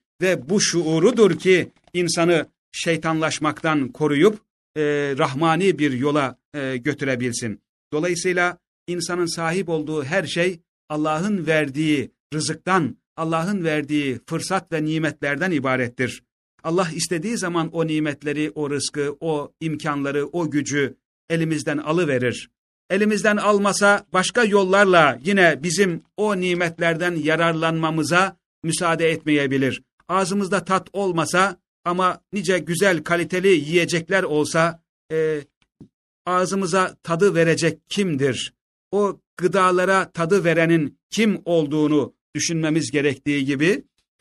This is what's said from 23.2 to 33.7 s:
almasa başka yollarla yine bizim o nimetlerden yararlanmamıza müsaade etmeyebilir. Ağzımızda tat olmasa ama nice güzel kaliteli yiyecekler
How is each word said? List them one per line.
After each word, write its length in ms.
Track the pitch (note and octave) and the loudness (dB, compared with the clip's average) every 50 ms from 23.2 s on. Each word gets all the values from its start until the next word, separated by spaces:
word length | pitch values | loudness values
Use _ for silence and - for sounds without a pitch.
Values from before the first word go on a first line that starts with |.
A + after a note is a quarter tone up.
| - G#3+ G#3 | 2 0 0
almasa 680 | G#3 D#3+ G3+ G#3 G3+ G3+ G3+ F#3 - G#3 G3+ G3+ G3+ - _ - | 2 2 2 2 4 2 0 0 2 4 4 4 2 0 _ -2
başka 300 | F#3 F3+ - - B3 A#3+ | -2 -2 0 2 2 2
yollarla 760 | G#3 G3+ G3+ G3 F#3 F#3+ G3+ G#3 F#3+ F3+ E3+ D#3 C#3+ A#2+ A#2+ C3 | 4 4 2 4 4 4 4 6 6 6 6 6 4 2 0 -2
yine 400 | F3+ G3+ G3 F3+ E3 D3+ C3 C#3 | 0 4 6 6 4 4 2 -2
bizim 400 | F3+ D3+ F3+ G3+ F#3 E3 E3 - _ _ | -4 0 2 2 0 0 -4 -8 _ _
o 220 | - G#3 G#3+ G3+ F#3 | -4 -2 -2 0 0
nimetlerden 760 | F3+ F3+ F3 F3 F3+ E3 E3 - E3+ E3+ E3 D#3 F3 F3 F3 | 0 -2 0 0 -2 -4 -2 -2 -2 0 0 0 -2 -2 -2
yararlanmamıza 1200 | D#3+ D3+ D3+ D#3 D#3+ E3+ E3+ E3 D#3+ D#3+ E3 E3 D#3+ D#3+ D#3+ D#3+ D#3+ D3 B2 E3+ F3 F#3+ F#3+ F#3 _ _ _ _ _ - | -2 0 0 2 2 2 0 2 0 0 0 0 0 -2 0 0 -2 0 2 2 2 2 0 -4 _ _ _ _ _ -6
müsaade 480 | E3 D#3+ - F#3 E3+ E3 D#3+ E3 D#3+ | -4 -4 -2 0 0 0 2 2 0
etmeyebilir. 720 | D#3+ - - D3+ D3+ D3 C#3+ C3+ C3+ C3+ C3+ C3 G#2+ - _ _ _ _ _ | 0 0 0 0 2 2 2 0 0 0 0 0 -2 -4 _ _ _ _ _
Ağzımızda 580 | - F3 F#3+ G3 E3+ G3 G3+ G3 F3 G3+ F#3+ E3+ | -4 -2 -2 0 0 0 -2 -2 0 -2 -4 0
tat 240 | - F#3+ F#3 F3+ - - | 0 -2 -2 -2 -4 -6
olmasa 640 | F#3+ G3+ F#3 F3 E3 D3+ C#3+ - F3+ F#3+ G3+ F3 _ _ _ _ _ _ | -4 -2 -2 0 -2 -2 0 2 0 0 0 -2 _ _ _ _ _ _
ama 360 | E3+ F3 F3+ F#3 F3+ - - _ _ - | -4 -2 0 0 0 0 -4 _ _ -8
nice 260 | G#3 F3 F3 F#3+ F3+ | -4 0 0 0 0
güzel 440 | D3+ D#3 E3+ E3 G3 G3 F3+ D#3 D3+ | 0 -4 -2 2 2 2 2 0 0
kaliteli 440 | - E3+ F3 F3 E3+ F3+ F#3 F3+ | -2 -2 -2 -2 -2 -4 0 4
yiyecekler 760 | G3 F#3+ D#3 C#3 D3 | 4 4 4 2 0